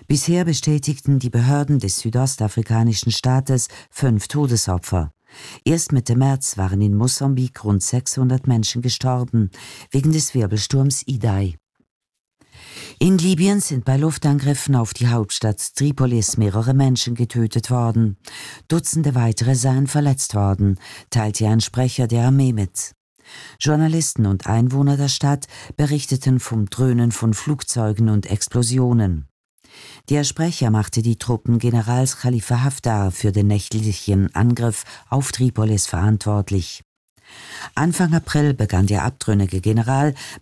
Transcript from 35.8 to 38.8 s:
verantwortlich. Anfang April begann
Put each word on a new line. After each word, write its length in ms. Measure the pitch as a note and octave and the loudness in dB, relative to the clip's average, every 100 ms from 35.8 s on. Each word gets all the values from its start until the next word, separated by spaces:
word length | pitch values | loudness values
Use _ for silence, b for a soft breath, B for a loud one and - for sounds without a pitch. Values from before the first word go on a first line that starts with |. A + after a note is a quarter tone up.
| - | -2
verantwortlich. 960 | E2+ G2+ G#2+ - G#2 G2 G2 D#2+ - - _ _ _ B B B B B | 0 0 0 0 -2 0 -2 -4 -12 -20 _ _ _ B B B B B
Anfang 380 | - D#3+ E3+ F3+ | -2 0 2 2
April 400 | D#3+ - D3+ D3 | 2 0 0 2
begann 340 | C3+ G#2+ F#2 | 2 0 2